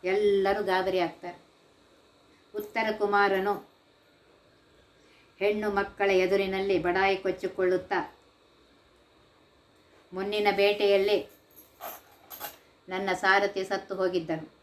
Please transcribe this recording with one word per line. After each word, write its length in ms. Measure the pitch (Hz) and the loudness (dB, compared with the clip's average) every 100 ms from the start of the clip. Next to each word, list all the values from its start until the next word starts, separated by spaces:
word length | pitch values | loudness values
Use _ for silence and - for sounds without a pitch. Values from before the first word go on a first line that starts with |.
ಎಲ್ಲರೂ 580 | 180 190 208 196 190 202 | -2 2 2 2 2 0
ಗಾಬರಿ 360 | 190 190 185 185 | 0 0 0 -2
ಆಗ್ತಾರೆ. 460 | 170 - 175 175 - _ _ _ _ _ _ _ _ _ _ | -2 -6 -16 -16 -20 _ _ _ _ _ _ _ _ _ _
ಉತ್ತರ 380 | 208 208 233 220 214 | -12 -8 -4 -4 -2
ಕುಮಾರನು 760 | 208 202 202 190 196 196 - _ _ _ _ _ _ _ _ _ _ _ _ _ _ _ _ _ | 0 4 4 2 0 -4 -8 _ _ _ _ _ _ _ _ _ _ _ _ _ _ _ _ _
ಹೆಣ್ಣು 320 | 202 214 208 | -2 0 -2
ಮಕ್ಕಳ 400 | 202 196 - 196 | -2 -4 -2 2
ಎದುರಿನಲ್ಲಿ 680 | 185 185 196 196 190 196 185 | 2 2 2 0 -2 0 0
ಬಡಾಯಿ 380 | 175 180 196 190 | 0 0 2 0
ಕೊಚ್ಚಿಕೊಳ್ಳುತ್ತಾ, 1000 | 190 185 185 - 185 185 185 185 - - _ _ _ _ _ _ _ _ _ _ _ _ _ _ _ _ _ _ _ | -2 -4 -6 -2 0 0 -2 -6 -6 -14 _ _ _ _ _ _ _ _ _ _ _ _ _ _ _ _ _ _ _
"ಮುನ್ನಿನ 360 | 185 196 208 208 190 | -8 -4 0 0 4
ಬೇಟೆಯಲ್ಲಿ 760 | 202 208 202 202 196 202 - - _ - - _ - - - - - - - - _ _ - | 4 4 4 4 4 0 -2 -16 _ -20 -20 _ -16 -16 -20 -20 -20 -16 -16 -18 _ _ -10
ನನ್ನ 240 | 185 196 | -6 -4
ಸಾರಥಿ 520 | 180 196 196 196 196 | 0 4 4 4 -2
ಸತ್ತು 300 | 190 196 - | -4 -6 -6
ಹೋಗಿದ್ದನು. 580 | 190 185 180 160 160 156 _ | -2 0 0 -4 -6 -8 _